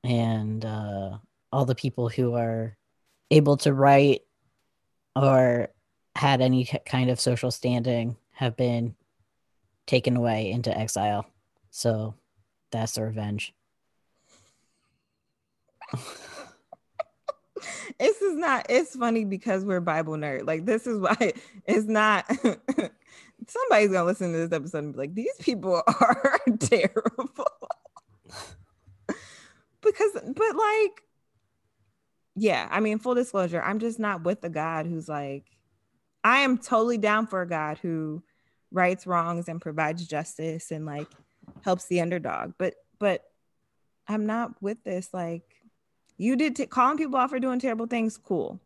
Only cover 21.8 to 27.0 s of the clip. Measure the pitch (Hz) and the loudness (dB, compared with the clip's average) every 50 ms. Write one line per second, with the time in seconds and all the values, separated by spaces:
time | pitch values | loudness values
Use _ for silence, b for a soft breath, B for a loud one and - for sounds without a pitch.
21.8 | 214 214 220 214 214 214 208 185 - - 254 262 - 240 185 - _ - 269 - | 2 2 2 2 4 4 2 2 0 -2 -4 0 0 0 0 0 _ -2 -2 -2
22.8 | - - _ _ _ _ - - - - _ _ 226 - - 466 523 508 415 214 | -2 -4 _ _ _ _ -20 -20 -20 -20 _ _ -18 -10 -4 -4 2 4 4 6
23.8 | 214 202 190 180 170 175 202 - 185 175 165 165 165 170 170 156 139 175 - 151 | 6 4 4 2 2 2 0 0 -2 -2 -2 -2 -2 -2 -2 -4 -4 -4 -6 -6
24.8 | 147 147 139 - 123 147 180 208 240 494 554 - - - 247 196 175 190 180 165 | -6 -6 -8 -8 -8 -8 -6 -6 -6 -6 -6 -2 -2 -2 -2 -2 0 0 0 4
25.8 | - 226 - - - - - - - 277 269 359 - 254 214 220 - - 240 196 | 4 2 4 4 4 4 4 2 2 2 2 2 2 0 0 0 2 2 4 4
26.8 | - 196 - 220 | 4 2 0 0